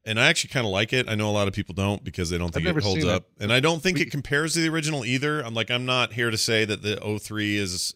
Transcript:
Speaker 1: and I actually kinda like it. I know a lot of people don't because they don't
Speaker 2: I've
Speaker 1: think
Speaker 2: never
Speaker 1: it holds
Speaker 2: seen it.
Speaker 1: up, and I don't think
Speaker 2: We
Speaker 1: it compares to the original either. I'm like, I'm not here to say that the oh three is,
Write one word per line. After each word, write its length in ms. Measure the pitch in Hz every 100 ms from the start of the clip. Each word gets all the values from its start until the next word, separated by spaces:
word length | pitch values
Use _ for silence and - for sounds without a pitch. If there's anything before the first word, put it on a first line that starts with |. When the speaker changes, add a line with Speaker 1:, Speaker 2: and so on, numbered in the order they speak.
Speaker 1:
and 140 | 113 110
I 80 | 143
actually 240 | 170 -
kinda 160 | 143 110
like 240 | 95 110
it. 160 | 131 117
I 60 |
know 160 | 107 107
a 20 |
lot 140 | 104 101
of 80 |
people 220 | 101 95 90
don't 260 | 98 101
because 260 | - - 85
they 80 | 87
don't 100 | 87
Speaker 2:
I've 60 |
Speaker 1:
think 100 | - 85
Speaker 2:
never 140 | 156
Speaker 1:
it 40 |
holds 180 | 101 90
Speaker 2:
seen 60 | 87
it. 60 |
Speaker 1:
up, 140 | 90 - -
and 140 | 104
I 80 | 123
don't 200 | 151 165
think 180 | 190 170
Speaker 2:
We 40 |
Speaker 1:
it 80 | 175
compares 440 | 143 - 147 160
to 60 | 165
the 80 | 165
original 360 | 160 151 147
either. 380 | 113 127 147 151
I'm 120 | 117
like, 160 | 113 110
I'm 160 | 123 127
not 280 | 127 110
here 180 | 117 117
to 40 | 110
say 260 | - 113
that 180 | 107 101
the 180 | 104 104
oh 180 | 107 104
three 380 | - 107 104 104
is, 380 | 95 90 -